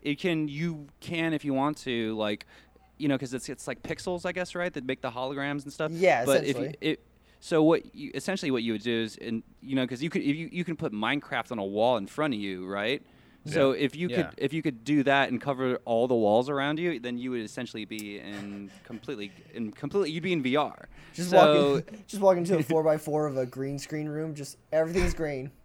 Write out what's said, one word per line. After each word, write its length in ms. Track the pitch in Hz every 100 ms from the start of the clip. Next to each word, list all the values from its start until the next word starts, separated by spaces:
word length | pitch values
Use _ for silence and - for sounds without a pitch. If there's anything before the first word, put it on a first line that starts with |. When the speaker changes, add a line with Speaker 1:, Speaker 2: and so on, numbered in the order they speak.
Speaker 1:
it 160 | - 143
can, 280 | 190 165 151
you 400 | 143 170 156 143 _
can, 340 | - 165 165
if 100 | 156
you 120 | 147 135
want 220 | 143 151
to, 360 | - 117 110 110
like, 300 | 107 104 - - - _ _ _
you 80 | 147
know, 100 | 135
'cause 160 | 131
it's, 160 | 123 -
it's 180 | 117 -
like 140 | 127
pixels, 440 | - 160 - 180 180
I 40 |
guess, 220 | 180 180
right, 180 | 175 180
that 140 | 151 127
make 160 | 131
the 80 | 127
holograms 540 | 120 131 139 139 143
and 100 | 139
stuff. 180 | - 156
Speaker 2:
Yeah, 320 | 165 185 135
Speaker 1:
But 200 | 127 135
if 120 | - 131
you, 80 | -
Speaker 2:
essentially. 120 | 151
Speaker 1:
it, 180 | 151 156 _ _ _ _
so 240 | - 165
what 320 | 156 165 - -
you, 160 | 143
essentially 380 | - - 190 160
what 100 | 127
you 120 | 117
would 100 | 110
do 180 | 107 117
is, 160 | 110 -
in, 240 | - 113 - -
you 140 | 127 135
know, 120 | 127
'cause 160 | 123
you 80 | 160
could, 100 | 185
if 140 | 143 143
you, 140 | 165
you 120 | 170
can 120 | 175 160
put 180 | 156
Minecraft 580 | 107 110 143 - 131 113
on 60 | 117
a 80 | 98
wall 320 | 101 113 123
in 80 | 98
front 300 | - 151 113
of 40 |
you, 280 | 101 92 92
right? 340 | 98 107 139 - _ _ _ -
So 280 | 151 139
Speaker 3:
Yeah. 100 | 131
Speaker 1:
if 120 | 139 147
you 100 | 180
Speaker 3:
Yeah. 140 | 120
Speaker 1:
could, 140 | 80 -
if 160 | 135
you 80 | 160
could 240 | 156 120 113
do 180 | 147
that 260 | 135 139 135
and 120 | 120
cover 340 | 143 131 131 123
all 240 | - 113 123
the 80 | 123
walls 340 | 104 107 127
around 300 | 143 139 151
you, 180 | 175 147
then 200 | 123 123
you 140 | 127
would 100 | 123
essentially 420 | 107 - 120 113
be 340 | 104 107 107 101
in 520 | - 104 101 101 101 - -
completely, 480 | 113 - 131 101 - -
in 180 | - 110
completely, 380 | 104 143 196 170
you'd 120 | 160
be 80 | 170
in 100 | 175
V 140 | 127 139
R. 320 | 135 - - - -
Speaker 2:
Just 180 | - 175
Speaker 1:
So 420 | 190 160 147 143 139
Speaker 2:
walk 140 | -
in, 140 | -
<laughs> 40 | -
just 140 | 208
walk 160 | 196 180
into 200 | 170 180
a 60 |
Speaker 1:
<laughs> 80 | 156
Speaker 2:
four-by-four 560 | 160 156 156 156 151 151
of 80 | 131
a 100 | 127
green 320 | 127 135 143
screen 280 | - 151 151
room. 260 | 151 160
Just 220 | 147 139 - _
everything's 420 | 156 160 175 175
green. 380 | 160 160 139 135 -